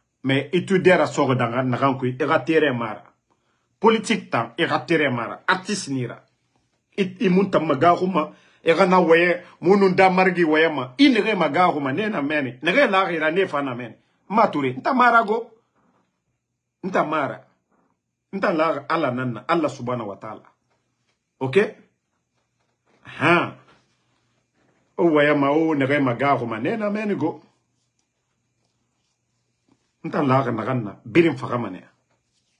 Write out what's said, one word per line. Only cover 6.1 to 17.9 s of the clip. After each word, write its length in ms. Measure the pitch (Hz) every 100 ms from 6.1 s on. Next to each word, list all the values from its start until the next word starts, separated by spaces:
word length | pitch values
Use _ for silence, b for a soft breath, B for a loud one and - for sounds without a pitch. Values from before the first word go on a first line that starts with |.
| 90 _ _ _ _ _ _ _ -
I, 160 | 185 -
i 100 | 190
munta 300 | 180 196 151
magahuma, 720 | 156 131 170 175 185 170 151 b b b
era 240 | - 160 190
na 120 | 185
weye, 440 | 165 165 175 175 B -
munu 320 | 165 202 196
da 160 | 185 190
margi 340 | 185 185 175
weye 240 | 165 156 165
ma. 280 | 147 127 -
I 120 | 285
nere 260 | 226 202 202
magahuma, 580 | 156 151 180 147 139
ne 160 | 147 214
na 140 | 190
meni. 340 | 139 156 127 127
Nere 240 | 160 233 262
la 200 | 190 185
gira, 240 | 165 156
ne 140 | 175 180
fa 160 | 143
na 140 | 139 120
meni. 180 | 117 - _ _ -
Matouré, 440 | 214 208 147 135
nta 200 | 127 -
mara 300 | 254 247 233
go. 280 | 208 226 - _ _ _ _ _ _ _ _ _ _ _ _ _
Nta 200 | 185 185 151
mara. 400 | 156 131 104 _ _ _ _ _